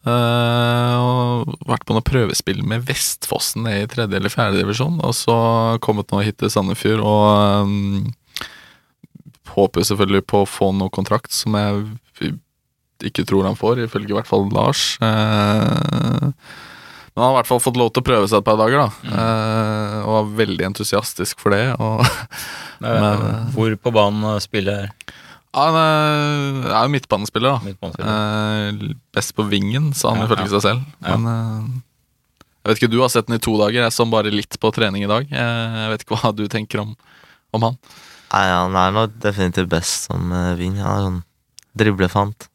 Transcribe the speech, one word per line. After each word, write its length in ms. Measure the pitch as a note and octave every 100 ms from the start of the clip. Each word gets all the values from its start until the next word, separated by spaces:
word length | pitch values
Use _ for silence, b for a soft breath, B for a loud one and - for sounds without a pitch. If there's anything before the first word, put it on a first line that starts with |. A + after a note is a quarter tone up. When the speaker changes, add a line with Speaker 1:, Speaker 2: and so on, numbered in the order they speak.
Speaker 1:
Eh, 880 | - A#2+ A#2+ A#2+ A#2+ A#2+ A#2+ A#2+ B2 A#2+
og 540 | B2 B2 A#2+ A#2+ - - -
vært 160 | A#2+ -
på 80 |
noen 80 | A2
prøvespill 640 | A2+ C3+ A2+ - - G2 G2+
med 160 | A2 B2+
Vestfossen 720 | C#3 - - - - - -
ned 220 | A2+ G2+
i 20 | G#2+
tredje 300 | - A2 G2
eller 140 | G2+
fjerde 240 | - A2 G2
divisjon, 380 | F#2+ G#2+ C#3 E3+
og 160 | B2+
så 220 | A#2 - A#2 A2+ A2+ A2+ A2+
kommet 320 | - G#2 G2
nå 140 | G2+ G#2
hit 140 | -
til 80 | G#2
Sandefjord, 480 | - F#2+ F#2+ G#2+ A2
og, 300 | G#2+ G#2 G#2 G#2 G#2 G2+
ehm, 500 | G2+ G2+ G2+ G2 G#2 - B B B B B B B _ - - - _ -
håper 300 | - G2 -
jo 40 | G#2+
selvfølgelig 320 | G2+ F#2+ G2 -
på 160 | G#2
å 60 | G2
få 240 | - G2
noe 160 | G2 F#2+
kontrakt 400 | - G2 A2+ -
som 240 | - -
jeg 800 | G#2+ G#2 G2+ G#2+ A2+ _ - - - _ _ _ _ _ _
ikke 240 | - - -
tror 180 | G2
han 100 | F#2+ G#2
får, 260 | G#2+ B2
ifølge 260 | A2+ G2+ G#2
i 60 | G#2
hvert 100 | A2+
fall 220 | G#2 G2
Lars. 460 | G#2+ G#2+ D3 - -
Eh, 1200 | A2 A2 G#2+ G#2+ G#2 G#2+ A2+ - - - A#2+ - C#3 - B B B B B B B
men 80 | -
han 80 | B2
har 60 |
i 40 | C3
hvert 80 | A2+
fall 100 | B2
fått 160 | C3+ B2
lov 140 | A#2
til 100 | B2+
å 40 | B2
prøve 220 | A#2+ G2+
seg 100 | G#2+
et 60 | G#2
par 100 | G#2+
dager, 220 | A2 C#3
da. 120 | B2+ -
Speaker 2:
Mm. 140 | - G2+
Speaker 1:
Eh, 760 | A2+ A2+ A2 A2 G#2+ G#2+ G#2 G#2+
og 120 | G#2+ A2
var 140 | G#2+ G#2+
veldig 260 | G#2+ F#2 F#2
entusiastisk 720 | G2 G#2 G2 G#2 - F2+ -
for 160 | G#2
det, 100 | G2+ B2 B2+
og 240 | A2+ A2 A#2+
<laughs> 40 | - A#2 B B B B B
Speaker 2:
Eh, 80 | A#2
Speaker 1:
men, 300 | A2+ G#2 G#2
eh, 200 | A2 A2 A2+
Speaker 2:
hvor 160 | B2+ A2 G#2+
på 140 | B2
banen, 300 | A2+ G2+ G#2+ G#2+
eh, 140 | G#2+
spiller? 460 | - G#2+ F#2+ G2+ G2 - B B B B _
Speaker 1:
Han 220 | - D3+ D#3+
er, 880 | D#3+ D#3 D3+ D3 D3 D3 C#3 C3+
er 220 | B2 G#2 B2+
jo 20 |
midtbanespiller, 640 | C#3+ - G2+ G#2 G#2+ B2
da. 80 | C3+
Speaker 2:
Midtbanespiller. 1080 | G2+ F#2+ F2+ - A2 G#2+ G#2+ G#2+ G#2+ G#2+ G#2
Speaker 1:
Eh, 220 | G#2+ G#2 D3+ _
best 220 | - - -
på 80 | G#2
vingen, 460 | G2+ G2 B2 D3+
sa 160 | C3+ -
han 80 | A2+
Speaker 2:
Ja, 60 | A2
Speaker 1:
ifølge 200 | G2+ F#2+
Speaker 2:
ja. 40 |
Speaker 1:
seg 80 | G2+
selv. 220 | G#2 A#2+ C#3 -
Speaker 2:
Ja. 120 | F2 G#2+
Speaker 1:
Men, 120 | A2+
eh, 1160 | A2+ A2+ A2 A2 B2+ - _ _ _ _ _ _ _
jeg 60 | -
vet 80 | A2
ikke, 100 | A#2+
du 60 | A2+
har 80 | B2+
sett 160 | A#2+ A2
den 80 | A2+
i 60 |
to 80 | - G#2+
dager, 240 | G#2 A#2+
jeg 100 | A#2
så 120 | - A#2
bare 240 | A2+ G#2
litt 240 | G#2 - -
på 140 | A2
trening 300 | G#2+ A2 G2
i 60 | G2+
dag. 160 | A2 C#3+
Eh, 460 | C#3 A#2+ A#2 A2+ A2+
jeg 160 | A2
vet 100 | G#2+
ikke 160 | - A2+
hva 140 | A#2
du 80 | G#2 G#2
tenker 320 | A2 G#2+ G#2+
om, 140 | G#2 - b b b b b
om 120 | A2 A2+
han. 80 | B2 B B B B B
Speaker 3:
Nei, 120 | G2 F#2+
han 260 | F2+ F2+
er 220 | F#2+ F#2 G#2
nok 180 | A2+ A2+
definitivt 480 | G#2 G2+ F#2 F2 F2+
best 380 | E2 E2 - -
som, 240 | F2 F2
eh, 220 | F2+ F2+ F2
ving. 180 | F2+ G2
Han 160 | G2 G2
er 80 | G2
sånn 140 | F2+ - _ _ - _ A2+
driblefant. 720 | G#2+ G2 F#2 G2+ G2+ G#2+ -